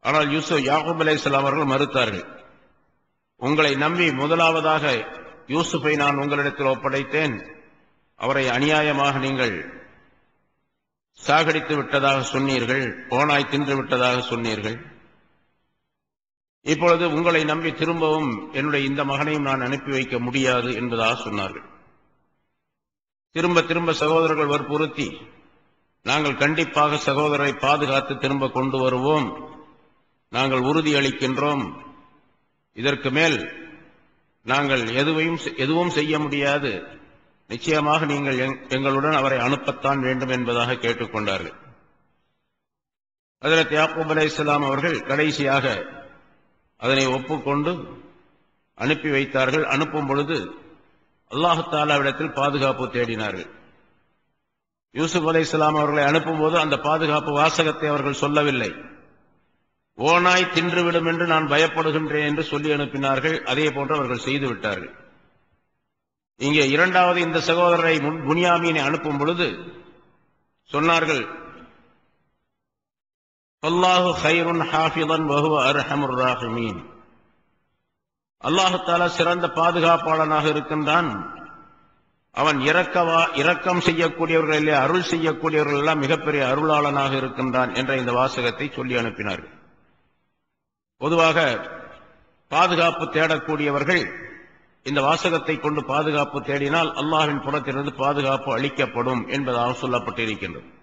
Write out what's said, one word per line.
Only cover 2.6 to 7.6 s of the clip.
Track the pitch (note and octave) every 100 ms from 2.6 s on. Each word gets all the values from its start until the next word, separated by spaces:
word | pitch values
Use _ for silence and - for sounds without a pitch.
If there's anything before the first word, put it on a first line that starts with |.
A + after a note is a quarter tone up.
| _ _ _ _ _ _ _ _
"உங்களை | B2 D3+ D3+
நம்பி | C3+ D3+ F3 E3+
முதலாவதாக | C3 C#3 E3 E3 D#3+ D#3 D#3 D3 A#2+ G#2 - - - -
யூசுஃபை | D3 E3 E3 D3 D3+
நான் | C#3+ C#3
உங்களிடத்தில் | C#3+ C#3+ C#3+ C#3+ C3+
ஒப்படைத்தேன், | C3 C#3+ C3+ C3+ D3+ D#3 G#2+ - -